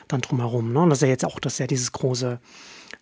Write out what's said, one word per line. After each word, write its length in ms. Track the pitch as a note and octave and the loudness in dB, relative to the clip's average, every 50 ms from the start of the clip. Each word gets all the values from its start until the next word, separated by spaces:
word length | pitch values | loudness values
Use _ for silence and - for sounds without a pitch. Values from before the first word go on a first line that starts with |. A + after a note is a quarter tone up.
| - - | -8 -4
dann 100 | - C3 | -2 -2
drumherum, 520 | A#2+ - C#3+ B2 A#2+ A2+ A#2+ B2 A2+ A#2 A#2+ | -2 -2 -2 -2 0 0 -2 -2 -2 0 2
ne? 80 | C#3+ | 4
Und 80 | F3 F3 | 4 6
das 80 | D3 B2 | 6 6
ist 40 | D3+ | 4
ja 40 | C3 | 4
jetzt 180 | C3 B2+ - | 2 2 0
auch, 140 | - - - | -4 -6 -6
das 140 | - C#3+ - | -6 -4 -2
ist 60 | - | -2
ja 80 | C3+ B2 | -2 -2
dieses 240 | C#3 B2+ B2 A#2+ - | -2 -2 -2 -2 -4
große 460 | - - C3 B2+ A#2+ B2+ B2 A#2+ A#2+ - - - - - - - - - - - - | -2 -2 -2 0 -2 -2 -4 -4 -6 -10 -16 -20 -20 -20 -20 -20 -20 -20 -18 -18 -12